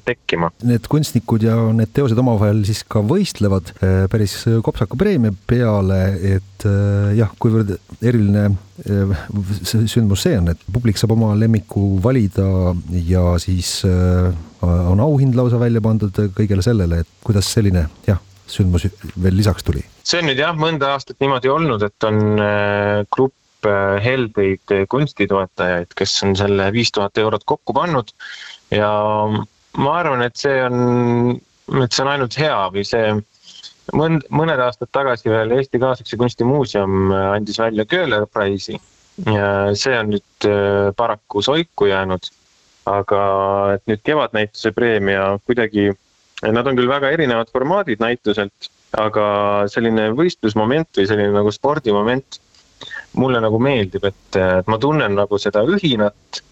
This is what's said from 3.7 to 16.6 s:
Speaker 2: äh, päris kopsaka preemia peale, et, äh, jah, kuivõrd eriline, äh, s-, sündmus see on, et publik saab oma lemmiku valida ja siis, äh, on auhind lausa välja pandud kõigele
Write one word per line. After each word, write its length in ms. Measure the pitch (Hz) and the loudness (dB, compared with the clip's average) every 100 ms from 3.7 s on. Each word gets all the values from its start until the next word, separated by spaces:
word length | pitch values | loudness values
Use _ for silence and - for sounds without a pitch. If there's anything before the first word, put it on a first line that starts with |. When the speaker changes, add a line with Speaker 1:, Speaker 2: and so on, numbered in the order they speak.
| - | -2
Speaker 2:
äh, 300 | 95 95 95 | 0 2 2
päris 300 | 113 104 - - 113 107 | 0 -2 -2 0 0 0
kopsaka 320 | - 107 127 | -2 -4 0
preemia 360 | 196 175 110 95 - | 0 2 0 -2 -2
peale, 540 | 120 120 104 95 95 92 98 95 | 0 2 2 2 2 0 0 0
et, 320 | 95 95 - 104 | 0 -2 -6 0
äh, 480 | 101 101 101 101 104 | 2 2 2 2 2
jah, 100 | 107 - | 0 0
kuivõrd 380 | 120 110 101 87 - - | 2 2 0 -4 -10 -4
eriline, 460 | 113 120 101 104 104 98 - - - | 0 2 4 4 2 0 -4 -14 -2
äh, 280 | 101 98 95 - 104 95 101 | 0 0 -2 -4 -6 -4 -6
s-, 240 | - 110 110 | -2 0 0
sündmus 320 | - 110 98 185 | 2 2 0 0
see 120 | 131 | 0
on, 120 | 85 | 0
et 160 | 82 - | -2 -4
publik 260 | 107 120 101 | -2 0 0
saab 160 | 110 | 0
oma 220 | 113 110 104 | 2 2 2
lemmiku 640 | 113 113 - - 101 98 | 2 2 0 -2 0 2
valida 720 | 104 131 101 - 95 95 90 90 78 | 2 2 0 0 0 2 0 -2 -4
ja 480 | 90 82 92 87 87 | -4 0 2 4 2
siis, 460 | - 92 85 - 98 | 0 -2 -2 -2 0
äh, 480 | 90 90 90 90 85 82 - | 2 2 2 2 -2 -8 -4
on 360 | 90 87 90 95 | 0 2 2 2
auhind 380 | 143 143 135 123 | 2 4 4 2
lausa 220 | 123 120 | 2 2
välja 200 | 120 113 | 2 2
pandud 360 | 107 110 104 95 104 | 2 0 0 -2 -2
kõigele 320 | 95 107 95 | 0 0 2